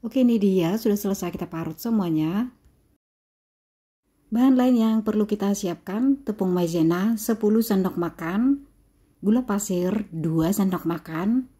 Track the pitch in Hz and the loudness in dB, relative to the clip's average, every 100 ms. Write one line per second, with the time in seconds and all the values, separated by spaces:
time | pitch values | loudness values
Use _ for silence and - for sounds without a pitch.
0 | 233 262 247 233 196 185 165 208 226 202 | -4 2 4 4 4 2 2 0 0 0
1 | 202 196 175 180 165 165 165 160 233 226 | -2 -4 -6 -8 -10 -8 -8 -8 -2 0
2 | 175 156 156 190 247 - _ _ _ _ | 0 0 0 -2 -4 -8 _ _ _ _
3 | _ _ _ _ _ _ _ _ _ _ | _ _ _ _ _ _ _ _ _ _
4 | _ _ _ 220 262 262 254 247 220 220 | _ _ _ 2 4 4 4 4 4 2
5 | 214 214 208 208 202 196 190 170 - 196 | 0 0 0 0 -2 -2 -4 -6 -8 -2
6 | 262 277 - 214 185 180 175 170 160 175 | 0 0 -2 -4 0 0 0 2 2 2
7 | 202 226 214 220 214 220 226 196 185 175 | 0 -2 -2 0 2 2 2 0 0 -2
8 | 170 - 160 190 254 277 - _ _ _ | -6 -6 -6 0 0 0 -4 _ _ _
9 | _ _ 190 226 247 202 202 180 180 214 | _ _ 0 0 0 -4 -2 -2 -2 -2
10 | 202 165 160 160 160 202 190 180 - 240 | -6 -6 -2 0 0 0 0 -2 -4 -8
11 | - 160 190 247 254 _ | -8 -6 -2 -2 -2 _